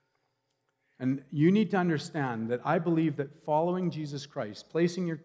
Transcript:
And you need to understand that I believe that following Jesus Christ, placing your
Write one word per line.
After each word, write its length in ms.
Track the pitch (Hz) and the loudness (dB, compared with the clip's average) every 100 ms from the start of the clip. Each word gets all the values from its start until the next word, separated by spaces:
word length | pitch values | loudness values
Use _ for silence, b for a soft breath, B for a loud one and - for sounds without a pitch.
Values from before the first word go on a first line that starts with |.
| _ _ _ _ _ _ _ _ _ - | _ _ _ _ _ _ _ _ _ -4
And 240 | 127 139 - | -2 -2 -4
you 200 | 143 160 | 2 4
need 200 | 202 220 | 6 4
to 40 | 196 | 2
understand 720 | 180 147 - 156 135 113 113 | 2 0 -2 -4 -2 -2 -2
that 140 | 120 | -2
I 140 | 143 160 | 0 0
believe 380 | 165 160 160 147 | 2 2 2 -2
that 280 | 139 - | -6 -10
following 460 | - 151 170 180 180 | -2 0 0 0 -2
Jesus 340 | 143 151 143 | -4 -8 -10
Christ, 460 | - - 107 107 - | -10 -8 -8 -10 -6
placing 360 | 160 175 180 175 | 0 2 0 -4
your 120 | 156 | -6